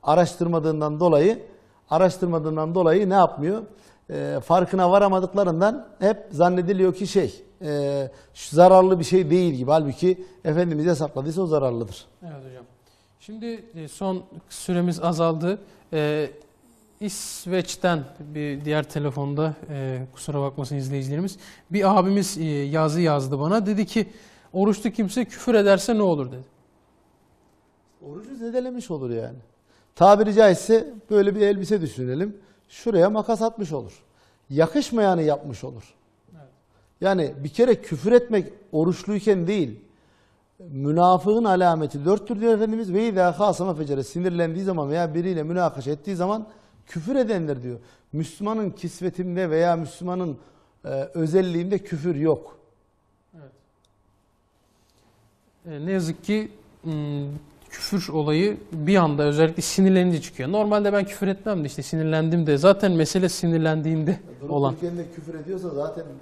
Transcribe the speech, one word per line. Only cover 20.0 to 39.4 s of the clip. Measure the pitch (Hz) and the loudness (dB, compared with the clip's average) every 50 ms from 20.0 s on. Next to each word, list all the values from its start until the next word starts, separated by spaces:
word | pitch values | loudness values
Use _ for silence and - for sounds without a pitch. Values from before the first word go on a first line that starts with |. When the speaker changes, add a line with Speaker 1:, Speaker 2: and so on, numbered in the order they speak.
| 131 131 - | -10 -12 -14
Speaker 2:
kusura | - - - 147 143 | -14 -12 -8 -4 -4
bakmasın | 139 139 135 147 139 - 147 | -4 -4 -6 -8 -10 -8 -6
izleyicilerimiz, | 139 135 131 139 139 135 135 143 151 185 196 190 - - - - - _ _ | -8 -6 -6 -6 -6 -6 -6 -6 -4 -4 -6 -8 -10 -20 -20 -20 -20 _ _
bir | 165 202 196 190 202 202 | -2 0 2 4 4 4
abimiz, | 180 190 196 202 190 190 - - | 4 4 2 0 0 -2 -4 -6
e, | 160 | -4
yazı | 156 151 143 143 139 147 160 156 156 147 170 | -4 -2 -2 -4 -2 0 0 0 2 2 2
yazdı | 175 160 147 143 135 131 143 135 | 2 2 2 0 0 -2 -4 -2
bana. | 147 160 196 226 202 | -2 0 0 0 0
Dedi | 196 214 190 220 | 0 -2 -2 -2
ki, | - - 226 202 - - - - - - _ _ _ - | -2 -2 -2 -2 -2 -8 -20 -20 -20 -20 _ _ _ -2
"Oruçlu | 185 196 214 202 - - 240 | 0 2 2 2 0 -2 -6
kimse | - - 220 185 - 254 240 | -4 -2 -4 -4 -2 -4 -4
küfür | - - - - - 240 | -6 -8 -8 -2 2 4
ederse | 214 202 202 196 185 185 - 233 | 4 6 6 4 4 4 0 0
ne | 214 208 | 2 2
olur?" | 185 170 147 135 127 127 | 2 2 0 -2 -6 -10
dedi. | 127 131 _ _ _ _ _ _ _ _ _ _ _ _ _ _ _ _ _ _ _ _ _ _ _ _ _ _ _ _ _ _ _ - 143 | -14 -18 _ _ _ _ _ _ _ _ _ _ _ _ _ _ _ _ _ _ _ _ _ _ _ _ _ _ _ _ _ _ _ -20 -18
Speaker 1:
Orucu | 147 180 208 240 269 | -18 -18 -18 -18 -16
zedelemiş | 233 226 233 233 254 247 254 247 247 - - | -12 -10 -4 -4 -4 -4 -4 -8 -10 -10 -8
olur | 175 147 131 123 | -8 -8 -6 -6
yani. | 120 113 113 123 123 131 117 _ _ _ _ _ _ _ _ _ _ | -6 -6 -8 -10 -12 -18 -20 _ _ _ _ _ _ _ _ _ _
Tabiri | - 170 190 208 208 214 208 208 | 6 8 8 8 8 6 2 6
caizse | 214 220 202 180 - - - 220 226 233 294 247 214 - _ | 6 8 8 6 4 2 4 4 4 4 0 -12 -18 -8 _
böyle | 214 208 202 202 190 | 2 4 4 4 2
bir | 214 | 2
elbise | 208 202 202 196 190 165 214 202 | 2 2 2 0 0 -2 -2 -2
düşünelim. | 165 135 - 120 127 123 127 147 185 214 208 - _ _ _ _ _ _ | -2 -4 -6 -6 -6 -6 -4 -4 -4 -6 -6 -14 _ _ _ _ _ _
Şuraya | - - - 233 220 175 170 202 | -20 -8 -6 0 4 4 4 4
makas | 214 214 208 - 226 208 220 | 4 0 0 -2 -2 0 -2
atmış | 226 226 - 202 151 156 | -4 -4 -4 -8 -6 -6
olur. | 139 113 98 - _ _ _ _ _ _ _ _ _ _ _ | -8 -8 -10 -18 _ _ _ _ _ _ _ _ _ _ _
Yakışmayanı | 135 143 160 160 - 294 277 - 240 226 208 196 185 170 160 | 2 2 2 4 4 -2 -2 0 0 2 4 4 4 2 2
yapmış | 151 147 143 - 143 123 101 - | 0 0 0 -4 -10 -12 -10 -12
olur. | 135 131 113 107 _ _ _ _ _ _ _ _ _ - | -14 -14 -14 -20 _ _ _ _ _ _ _ _ _ -20
Speaker 2:
Evet. | 160 143 131 _ _ _ _ _ _ _ _ _ _ | -20 -20 _ _ _ _ _ _ _ _ _ _ _
Speaker 1:
Yani | 175 190 196 185 160 135 - 135 135 | 0 0 2 2 0 -2 -4 -8 -10
bir | 147 | -8
kere | - - 233 262 226 | 2 2 4 4 4
küfür | - - - 165 135 127 202 240 | 2 2 -8 -8 -4 0 6 6
etmek | 247 240 - 226 202 170 - - - - _ - | 6 6 4 0 0 0 -2 -10 -20 -20 _ -2
oruçluyken | 156 160 175 175 - - - 214 202 196 220 202 185 | 0 2 2 0 -2 -4 -4 -4 -2 2 2 2 2